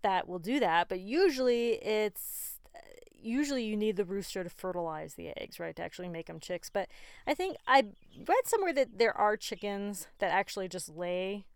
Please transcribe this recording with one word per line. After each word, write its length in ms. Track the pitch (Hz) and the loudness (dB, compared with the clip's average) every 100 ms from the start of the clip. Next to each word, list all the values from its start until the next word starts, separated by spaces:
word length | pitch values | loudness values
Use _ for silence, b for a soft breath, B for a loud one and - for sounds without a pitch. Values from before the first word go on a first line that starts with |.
that 260 | 202 185 - | 4 2 0
will 120 | 180 | -6
do 200 | 170 277 | 0 2
that. 300 | 208 165 175 | 4 4 2
But 100 | 185 | -2
usually 720 | 190 285 381 262 254 240 233 220 | -2 4 4 4 4 4 2 0
it's, 760 | - 214 214 - - - - - - - - - - - | 0 0 0 -4 -10 -8 -10 -12 -18 -20 -20 -20 -20 -14
usually 420 | 226 247 294 269 | -2 0 2 0
you 140 | 220 214 | 0 0
need 180 | 214 196 | 0 0
the 80 | 190 | -2
rooster 380 | 196 190 190 | -2 -4 -6
to 60 | 175 | -8
fertilize 680 | - 190 180 170 156 156 - | -6 -6 -4 -4 -6 -10 -10
the 140 | 165 - | -10 -10
eggs, 200 | - - | -10 -8
right, 160 | 165 165 | -10 -6
to 80 | |
actually 260 | 170 - 180 | -10 -8 -8
make 200 | 165 165 | -8 -10
'em 100 | 165 | -12
chicks. 300 | - 180 - | -6 -8 -4
But 200 | 202 185 B B B B | -4 -4 B B B B
I 60 | |
think 240 | 294 370 - - | -2 -2 -4 4
I 180 | 269 311 - - 247 - | 6 6 -4 -20 -14 2
read 180 | 415 508 | 2 4
somewhere 280 | 453 381 | 2 2
that 240 | 277 254 208 | 2 0 4
there 160 | 226 - | 2 6
are 200 | 208 208 | 2 2
chickens 680 | - 196 202 202 202 202 - - | -4 -6 -4 -4 -4 -6 -12 -2
that 120 | 190 | 2
actually 360 | 180 196 - 185 | 2 0 -4 -6
just 200 | 165 - | -6 -10
lay 560 | 156 175 180 190 202 190 | -8 -4 -2 -2 -6 -10